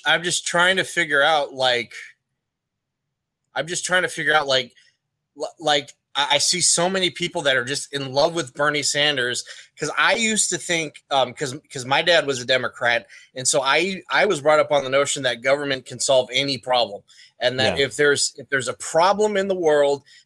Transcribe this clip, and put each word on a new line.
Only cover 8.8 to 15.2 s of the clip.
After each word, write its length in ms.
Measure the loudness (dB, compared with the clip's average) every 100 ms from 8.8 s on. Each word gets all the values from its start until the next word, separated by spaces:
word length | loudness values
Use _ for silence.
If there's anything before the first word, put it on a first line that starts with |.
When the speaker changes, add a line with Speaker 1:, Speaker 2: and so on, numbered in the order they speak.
Speaker 1:
Sanders, 640 | -2 0 0 0 -2 -4 -8 -16 -20 -8
'cause 100 | -4 0
I 180 | 2 2
used 340 | 0 0 -2
to 80 | -4
think, 460 | -4 -4 -4 -10 -4
um, 220 | 0 0
'cause, 220 | -2 -8 -8 -12
'cause 140 | -10 -2
my 160 | 0
dad 240 | 2 2 2
was 140 | -2
a 40 | 0
Democrat, 640 | -2 -2 -2 0 0 -4 -18 -18 -6
and 120 | -2
so 140 | 0
I, 400 | 2 2 0 -4 -2
I 160 | 0 2
was 160 | 2
brought 180 | 4 4
up 120 | 4
on 100 | 0
the 60 | 2
notion 340 | 0 0 -2